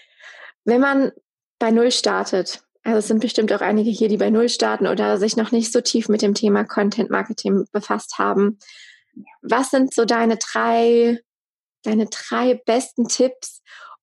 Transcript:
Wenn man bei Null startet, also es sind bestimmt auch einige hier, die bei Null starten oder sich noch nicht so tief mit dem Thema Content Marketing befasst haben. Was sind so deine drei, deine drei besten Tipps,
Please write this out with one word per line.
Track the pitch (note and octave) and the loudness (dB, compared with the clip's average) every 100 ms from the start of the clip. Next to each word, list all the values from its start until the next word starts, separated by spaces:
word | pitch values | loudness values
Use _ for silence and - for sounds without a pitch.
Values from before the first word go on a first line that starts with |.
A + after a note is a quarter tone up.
| _ _ - - - _ G#3+ | _ _ -20 -20 -20 _ 0
Wenn | A#3+ | 2
man | C#4 C4+ C4+ - _ _ _ - | 2 2 0 -4 _ _ _ -4
bei | A3+ | 2
Null | A3+ B3 | 2 2
startet, | A#3+ G#3 F#3 G3+ G3 F3+ - _ _ | 2 0 -2 -2 -2 -4 -10 _ _
also | A3+ G#3+ | -2 0
es | G#3 | 0
sind | A3 | 0
bestimmt | A3+ - G#3+ | 0 0 0
auch | G3+ | 0
einige | F#3+ G#3+ A3 | 0 0 0
hier, | F#3+ A3 | 0 0
die | G3+ | 0
bei | G#3 | 2
Null | A3 A#3+ | 2 0
starten | - A3 G#3+ F3+ | 0 -2 0 0
oder | G3 G#3 G#3 | 0 0 0
sich | G#3+ A3+ | 0 -2
noch | A3 | 0
nicht | A#3 A3+ | 0 0
so | A#3+ | 0
tief | - A3+ A3 | 0 -2 0
mit | G#3 | 0
dem | G#3 G3+ | 0 0
Thema | G#3+ G3+ G#3+ | 2 0 0
Content | - G#3 A3 - | -2 -2 -2 -2
Marketing | G3 G#3 A3 G3 G3 - | -2 -4 -6 -2 0 -2
befasst | G#3 - G#3 - - | -6 -4 -6 -6 -4
haben. | G3+ G3 G#3 G#3 - - - - _ - - _ | -2 2 0 -2 -12 -20 -20 -20 _ -20 -20 _
Was | - A#3 C4 | -2 -2 0
sind | C4+ C4 | 0 0
so | - A3+ | 0 0
deine | A#3 A3+ A3 | 2 0 0
drei, | - A3+ A#3 A#3 A#3 A#3 A#3 A#3+ _ _ _ _ _ _ | -4 -2 0 2 4 4 4 0 _ _ _ _ _ _
deine | A3 G#3+ G#3 | -2 0 0
drei | - - A3+ B3 B3 | -6 -6 0 2 0
besten | - A#3 B3+ - A#3 | 0 0 -2 -4 -2
Tipps, | - C4 - - - _ - - - | 0 0 -2 -16 -18 _ -20 -20 -6